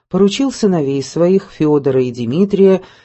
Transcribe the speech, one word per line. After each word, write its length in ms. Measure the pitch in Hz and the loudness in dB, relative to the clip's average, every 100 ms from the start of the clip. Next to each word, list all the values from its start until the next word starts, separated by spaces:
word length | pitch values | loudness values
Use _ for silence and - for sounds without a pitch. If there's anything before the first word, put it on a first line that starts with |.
| _ | _
поручил 460 | 185 202 196 269 | 0 0 0 -4
сыновей 500 | - 214 180 139 139 | -2 -2 0 -2 -4
своих, 480 | 135 - 175 190 - | -6 -2 0 0 -2
Федора 500 | - 156 147 139 131 | -4 0 2 2 0
и 100 | 127 | -2
Дмитрия, 720 | 123 117 143 202 196 190 185 - - | -4 -4 0 0 2 4 2 -2 -20